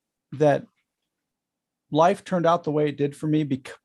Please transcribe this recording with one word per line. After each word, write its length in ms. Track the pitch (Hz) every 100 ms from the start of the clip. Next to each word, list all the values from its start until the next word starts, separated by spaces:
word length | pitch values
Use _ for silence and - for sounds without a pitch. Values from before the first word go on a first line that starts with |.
| _ _ _
that 340 | 131 147 139 - _ _ _ _ _ _ _ _ _ _ _ _
life 320 | 147 170 196
turned 220 | - 180 165
out 180 | 170
the 60 | 165
way 180 | 151 151
it 80 | 143
did 200 | 143 143
for 100 | 156
me 180 | 151
bec-, 340 | 147 131 - -